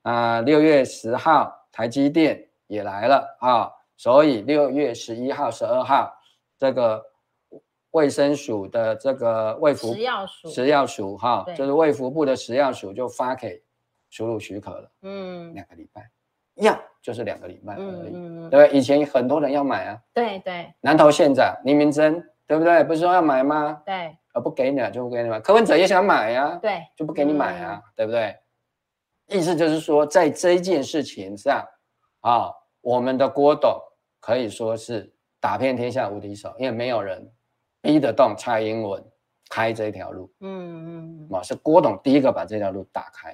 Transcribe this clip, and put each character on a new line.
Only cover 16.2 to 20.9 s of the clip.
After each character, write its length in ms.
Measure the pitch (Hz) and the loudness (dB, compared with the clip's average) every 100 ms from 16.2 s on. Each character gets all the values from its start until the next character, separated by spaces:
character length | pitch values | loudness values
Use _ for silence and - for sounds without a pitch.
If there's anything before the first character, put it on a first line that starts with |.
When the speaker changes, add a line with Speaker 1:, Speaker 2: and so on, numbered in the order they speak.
| _ _ _ - | _ _ _ 0
Speaker 1:
要 200 | 208 - - _ | 0 0 -10 _
就 140 | - | -12
是 100 | 113 | -8
两 160 | - - | -8 -10
个 80 | 90 | -14
礼 140 | 90 | -18
拜 120 | 98 104 | -16 -12
而 40 | |
已， 40 | |
Speaker 2:
嗯， 300 | 196 175 - | -12 -12 -14
嗯， 340 | 175 175 165 - | -14 -14 -16 2
嗯。 20 | |
Speaker 1:
对 100 | 139 | 8
不 120 | 147 | 8
对？ 40 | 139 | 8
以 60 | |
前 240 | 131 143 147 | 2 2 2
很 220 | 131 127 | -2 0
多 120 | 151 | 0
人 120 | 143 | 0
要 120 | 143 | -2
买 220 | 139 107 95 | -2 -4 -6
啊。 160 | 117 _ - | -12 _ -4
Speaker 2:
对， 240 | 233 190 | -4 -6
对。 340 | 185 175 170 _ | -10 -10 -12 _
Speaker 1:
南 160 | - | 2